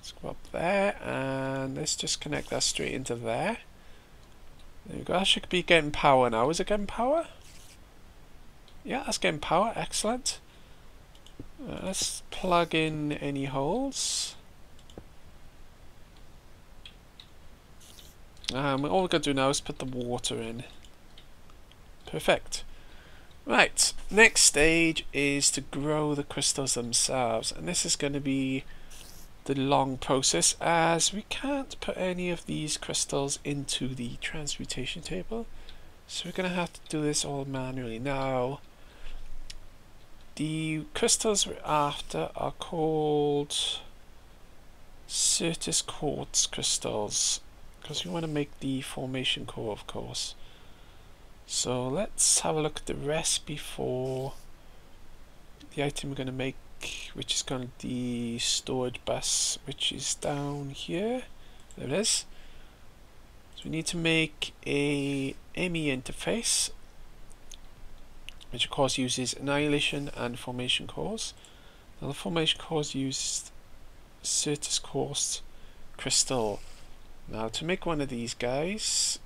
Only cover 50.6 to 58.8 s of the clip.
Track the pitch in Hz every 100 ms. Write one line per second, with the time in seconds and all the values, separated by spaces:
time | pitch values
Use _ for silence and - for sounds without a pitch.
50.6 | - - - - - - - - - -
51.6 | - 127 127 135 - - - - 165 160
52.6 | 151 - - 139 139 156 165 - - 147
53.6 | - - 131 127 131 131 135 - - -
54.6 | - - - - - - - - - -
55.6 | - - 143 139 147 139 131 131 135 -
56.6 | - - - - - - - - - 131
57.6 | 127 - - 123 123 120 120 120 - -
58.6 | - 131